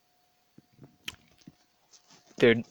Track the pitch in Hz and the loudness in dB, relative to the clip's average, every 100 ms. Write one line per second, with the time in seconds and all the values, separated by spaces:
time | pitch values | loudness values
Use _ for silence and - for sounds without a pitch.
0 | _ _ _ _ _ - _ _ - _ | _ _ _ _ _ -20 _ _ -20 _
1 | - - _ _ - - _ _ _ - | -20 -20 _ _ -20 -20 _ _ _ -20
2 | _ - _ - 123 117 - | _ -20 _ 0 2 2 0